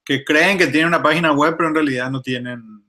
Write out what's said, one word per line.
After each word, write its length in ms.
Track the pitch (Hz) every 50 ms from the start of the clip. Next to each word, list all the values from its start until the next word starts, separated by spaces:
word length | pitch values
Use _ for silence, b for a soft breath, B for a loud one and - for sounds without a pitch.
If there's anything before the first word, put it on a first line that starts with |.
| -
que 180 | - 139 135 139
creen 340 | - 151 151 165 190 202
que 100 | 180 175
tienen 200 | 147 135 156 160
una 160 | 170 170 156 135
página 300 | 151 156 165 165 160 147
web, 220 | 143 147 165 165
pero 100 | 165 170
en 80 | 160 156
realidad 340 | 156 156 143 131 123 127 131
no 120 | 135 131
tienen, 400 | 131 131 127 123 123 123 123 120 113 110 107 104 101